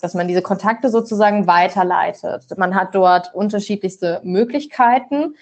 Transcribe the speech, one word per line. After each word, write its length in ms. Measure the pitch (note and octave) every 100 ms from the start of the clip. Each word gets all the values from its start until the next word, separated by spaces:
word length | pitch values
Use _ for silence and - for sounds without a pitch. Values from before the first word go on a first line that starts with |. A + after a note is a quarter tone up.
dass 100 | F3
man 140 | F3+ F3
diese 160 | F3+
Kontakte 460 | F3+ F#3 G3+ A#3 C4
sozusagen 580 | A3+ A3+ G#3 G#3 G#3 F3+
weiterleitet. 960 | F3 F#3 F#3+ F3+ F3+ - - - - - -
Man 180 | F#3 F#3+
hat 180 | F#3
dort 400 | G3 F#3 F3+ F3+
unterschiedlichste 880 | F3 G#3 G#3 G3+ G3+ F#3+ F3+ F3 E3+
Möglichkeiten, 1120 | F3+ F#3 A#3+ C#4+ D4 - A#3+ B3+ B3 C#4+ D#4+ D4+